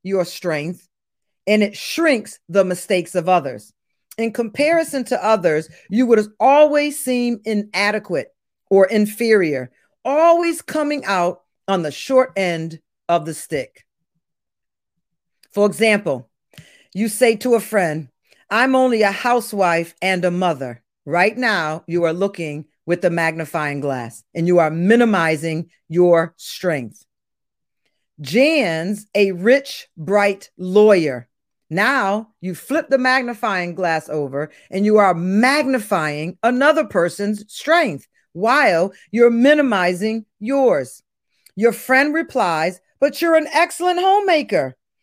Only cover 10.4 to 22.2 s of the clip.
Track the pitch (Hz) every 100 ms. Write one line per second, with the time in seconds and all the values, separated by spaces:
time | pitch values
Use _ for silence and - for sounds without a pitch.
10.4 | 339 330 - 311 294 294 - 190 175 175
11.4 | _ _ - 190 156 - - 262 254 196
12.4 | 180 165 165 160 _ _ - 170 151 151
13.4 | - 147 120 _ _ _ _ _ _ _
14.4 | _ _ _ _ _ _ _ _ _ _
15.4 | _ 202 208 147 220 208 196 127 - _
16.4 | _ - - _ _ 185 220 - 240 220
17.4 | 254 226 - 214 170 156 139 _ _ _
18.4 | - 214 262 262 254 226 202 196 247 240
19.4 | 220 202 180 170 170 - 185 185 175 175
20.4 | 180 143 131 117 _ _ 143 170 202 226
21.4 | 240 196 156 160 - 170 160 175